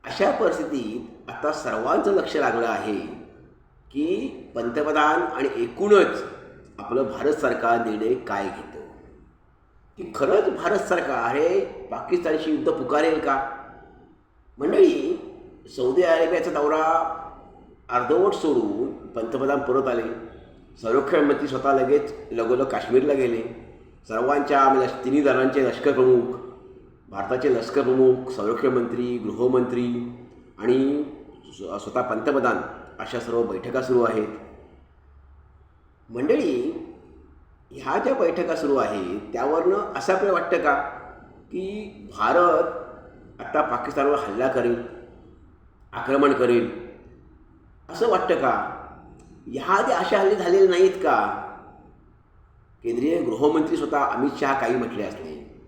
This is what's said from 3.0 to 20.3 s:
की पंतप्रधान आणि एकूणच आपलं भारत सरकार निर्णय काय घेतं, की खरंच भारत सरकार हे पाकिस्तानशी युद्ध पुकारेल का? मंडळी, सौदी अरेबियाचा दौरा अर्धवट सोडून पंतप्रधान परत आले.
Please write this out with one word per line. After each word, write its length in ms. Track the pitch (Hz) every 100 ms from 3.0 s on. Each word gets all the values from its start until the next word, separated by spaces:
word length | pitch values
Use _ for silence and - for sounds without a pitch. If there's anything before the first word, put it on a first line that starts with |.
| - - - - - _ _ _ _
की 360 | 139 160 202 262 - - 117
पंतप्रधान 680 | 120 135 151 151 151 160
आणि 280 | 170 - 135 117
एकूणच 680 | 117 - 202 202 165 - - - - - - -
आपलं 240 | 101 120
भारत 300 | 135 - 143
सरकार 520 | 147 131 117 117 117 113
निर्णय 280 | 107 110
काय 300 | 127 - 101
घेतं, 360 | 98 - - - - - - - - _ _ _ _ _ _ -
की 140 | - -
खरंच 280 | - 392
भारत 360 | - - 226 208
सरकार 560 | - 180 147 127 117 139
हे 240 | 165 190 -
पाकिस्तानशी 840 | - - - - 175 160 156 156
युद्ध 200 | 147 131
पुकारेल 480 | 160 131 147 160 156
का? 300 | 147 131 - - - - - - - _ _ _ _ -
मंडळी, 680 | 143 226 359 - - - - - - - - -
सौदी 260 | 123 139
अरेबियाचा 500 | 175 160 165 175 175
दौरा 680 | 147 147 156 160 165 - - - - - - - - -
अर्धवट 440 | 123 120 160 196
सोडून 760 | - 160 123 104 98 131 - -
पंतप्रधान 520 | 117 113 131 135 143
परत 280 | 139 131 131
आले. 140 | 117 113 - -